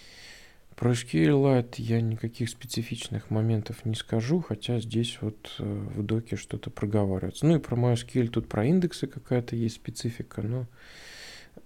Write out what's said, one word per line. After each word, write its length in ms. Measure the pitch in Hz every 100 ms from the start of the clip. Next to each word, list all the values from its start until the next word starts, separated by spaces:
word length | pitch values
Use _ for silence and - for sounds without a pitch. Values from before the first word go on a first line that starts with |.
| - - - - - - - -
Про 160 | 120
S 120 | 120
Q 220 | - 160 160
L 140 | 143
Lite 320 | 139 131 120 -
я 220 | 113 117
никаких 480 | 113 110 113 - 117
специфичных 800 | - - - 117 120 - 110 -
моментов 540 | 110 113 110 107 110 -
не 100 | 110
скажу, 460 | - 113 117 175
хотя 380 | 160 104 - 123
здесь 380 | 110 110 117 -
вот, 340 | 107 - - -
э, 40 |
в 400 | 104 104 104 104
доке 320 | 104 110 117 101
что-то 320 | - 107 -
проговаривается. 760 | - 104 104 98 95 92 - 147
Ну 100 | 165
и 40 |
про 160 | - 120
my 180 | 120
S 100 | 120
Q 180 | 120 131
L 40 | 117
тут 180 | 117 -
про 180 | - 113
индексы 420 | 185 175 - 135
какая-то 480 | 131 - 123 120 117
есть 180 | 113 -
специфика, 640 | - 120 120 117 117 -
но, 260 | 107 123 123 - - - - - - - - -